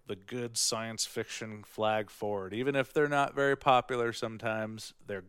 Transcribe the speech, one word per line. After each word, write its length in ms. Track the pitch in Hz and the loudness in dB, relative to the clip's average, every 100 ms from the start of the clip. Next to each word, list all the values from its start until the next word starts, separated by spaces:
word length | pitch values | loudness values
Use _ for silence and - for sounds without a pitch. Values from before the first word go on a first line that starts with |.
| - | -10
the 80 | 98 | -12
good 420 | 95 123 120 117 | -8 -6 -4 -2
science 480 | - 113 113 110 - | 0 0 -4 -4 -4
fiction 580 | 117 110 - 110 107 98 | -4 -6 -8 -10 -10 -10
flag 440 | - 107 110 101 | 0 2 2 0
forward. 440 | - 104 101 95 | -6 -4 -4 -4
Even 220 | 107 131 139 | -2 0 0
if 180 | 120 | 0
they're 140 | 156 147 | 2 2
not 240 | 143 139 | 4 2
very 240 | 139 139 139 | 2 2 4
popular 560 | 143 127 - 123 117 | 6 6 6 0 0
sometimes, 800 | 113 117 110 113 110 110 110 - - - | -2 -6 -4 -4 -2 -4 -6 -12 -14 -10
they're 180 | 98 | -10